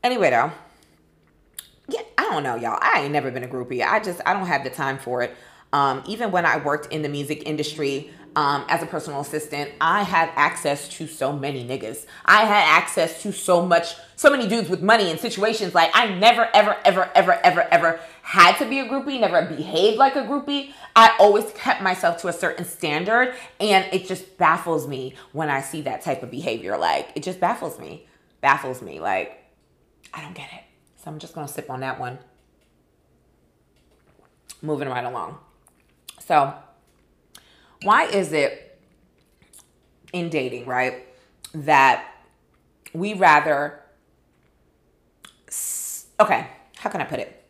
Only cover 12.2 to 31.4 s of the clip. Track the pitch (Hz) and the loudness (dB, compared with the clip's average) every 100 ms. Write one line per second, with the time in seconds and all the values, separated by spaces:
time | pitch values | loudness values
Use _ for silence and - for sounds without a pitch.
12.2 | - 208 220 208 156 160 - - 165 - | 4 4 6 4 6 4 2 0 -2 -2
13.2 | 208 185 - 180 180 170 - - - - | -10 -6 2 2 4 2 2 -12 -20 4
14.2 | 294 277 214 233 165 185 185 226 190 160 | 4 4 0 -2 -2 -2 4 4 2 -2
15.2 | 233 196 214 214 185 170 165 220 233 180 | -6 -2 -2 -2 0 2 4 4 2 4
16.2 | 214 233 226 214 208 - - 190 180 - | 4 6 4 6 4 4 2 2 2 4
17.2 | 175 175 180 175 - 170 165 165 - - | 4 4 4 4 4 4 4 0 -10 -20
18.2 | - 190 175 - 247 269 240 269 269 262 | 0 8 8 6 -2 -4 -4 -4 -4 0
19.2 | 202 170 156 147 147 165 202 220 269 285 | 2 2 0 -6 -4 2 2 4 4 2
20.2 | 220 285 285 285 277 - - - 226 - | -4 -6 -4 -6 -6 -18 2 8 8 8
21.2 | 208 208 226 - 262 - 190 185 170 170 | 6 6 0 -6 -2 0 -2 0 0 -2
22.2 | 180 170 180 - 175 - 165 151 185 233 | -6 -4 -4 -4 -12 -6 -4 -2 0 0
23.2 | 254 - - _ 208 190 190 185 - 185 | 0 -4 -18 _ 2 2 2 -6 -6 -10
24.2 | - - 165 165 170 160 131 135 131 - | -10 0 2 2 0 -4 -4 -8 -10 -14
25.2 | - 143 151 135 135 160 151 - - 135 | -14 -6 -4 -4 -4 -8 -8 -6 -6 -6
26.2 | 117 120 - 110 90 98 85 71 - - | -6 -8 -6 -6 -6 -2 0 -2 -4 -10
27.2 | 180 185 175 - 170 - 78 - _ _ | -8 -4 -4 -4 -8 -12 -16 -18 _ _
28.2 | _ _ 139 143 135 127 101 73 87 95 | _ _ 0 2 -2 -10 -12 -8 -4 -2
29.2 | - - _ _ _ _ _ _ _ 156 | -4 -12 _ _ _ _ _ _ _ -18
30.2 | 151 180 - - _ _ _ _ - 156 | -18 -18 -18 -20 _ _ _ _ -18 -16
31.2 | 156 - | -16 -14